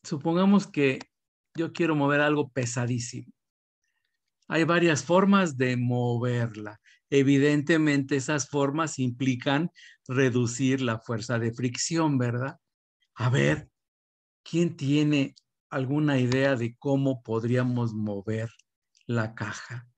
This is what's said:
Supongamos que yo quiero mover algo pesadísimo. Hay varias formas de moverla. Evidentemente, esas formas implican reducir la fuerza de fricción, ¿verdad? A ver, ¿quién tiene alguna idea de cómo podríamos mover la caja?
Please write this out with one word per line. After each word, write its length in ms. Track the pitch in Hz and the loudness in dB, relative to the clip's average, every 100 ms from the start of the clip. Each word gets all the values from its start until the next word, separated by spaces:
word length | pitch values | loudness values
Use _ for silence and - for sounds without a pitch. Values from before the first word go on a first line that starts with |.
Supongamos 640 | - 156 165 170 196 202 202 | -8 -4 0 2 6 4 2
que 320 | - 139 131 - _ _ _ _ | 0 0 0 -10 _ _ _ _
yo 180 | - 165 | -8 -6
quiero 220 | - 165 | -2 0
mover 260 | 151 139 143 | 2 2 2
algo 300 | 147 147 127 | 2 2 -2
pesadísimo. 800 | - 120 127 120 123 - 127 127 _ _ _ _ _ _ _ _ _ _ _ _ | -4 -4 -4 -4 -4 -6 -12 -16 _ _ _ _ _ _ _ _ _ _ _ _
Hay 160 | 156 | 0
varias 400 | 156 170 170 139 | 2 4 4 2
formas 520 | - 180 196 196 180 131 | 2 4 6 4 2 0
de 200 | 127 123 | -2 0
moverla. 1040 | 123 123 123 120 123 120 117 107 104 110 _ _ _ | -2 0 0 0 -2 -2 -4 -6 -14 -16 _ _ _
Evidentemente, 1040 | 139 135 139 147 147 143 165 156 143 135 143 | 2 4 4 4 2 2 2 4 2 0 -2
esas 320 | 127 151 - | 0 -4 -2
formas 500 | 147 139 151 156 - | 0 0 0 -4 -2
implican 720 | 127 120 131 123 143 139 170 - - _ - | -4 -2 -2 0 0 0 -2 -8 -20 _ -4
reducir 760 | 127 135 120 120 120 131 131 | 2 2 2 -2 0 0 0
la 180 | 127 110 | -2 -4
fuerza 400 | - 110 - 117 | -6 -8 -4 -2
de 140 | 117 | -2
fricción, 680 | 117 123 - - 165 156 135 | -4 -6 -4 -4 0 0 0
¿verdad? 400 | 123 120 135 - _ _ _ _ _ | -2 -2 -6 -10 _ _ _ _ _
A 140 | - 120 | -4 0
ver, 400 | 135 143 151 - _ _ _ _ _ _ _ | 2 2 0 -6 _ _ _ _ _ _ _
¿quién 340 | - 165 170 170 | -4 0 0 -2
tiene 580 | 139 147 151 147 139 - _ _ _ | 0 2 2 2 0 -6 _ _ _
alguna 480 | 147 127 147 151 135 | -6 -2 0 0 2
idea 380 | 123 131 139 131 | 2 2 2 0
de 200 | 117 120 | -4 -6
cómo 440 | 143 139 135 127 | -2 0 0 -2
podríamos 680 | - 113 117 127 127 123 117 | -4 -4 0 0 0 -2 -2
mover 580 | 110 107 101 98 110 113 _ _ _ _ _ - | -4 -6 -6 -6 -6 -8 _ _ _ _ _ -6
la 280 | 117 110 | -4 -4
caja? 520 | 117 107 - - 120 - | -6 -10 -10 -12 -16 -16